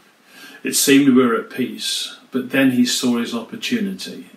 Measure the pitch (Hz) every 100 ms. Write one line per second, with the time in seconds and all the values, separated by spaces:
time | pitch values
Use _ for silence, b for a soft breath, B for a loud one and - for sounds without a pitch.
0 | B B B B B B - - - 139
1 | 143 127 123 113 107 - 117 107 - -
2 | - - _ 131 127 139 135 123 123 -
3 | 127 120 117 117 - 110 - 120 98 95
4 | - - -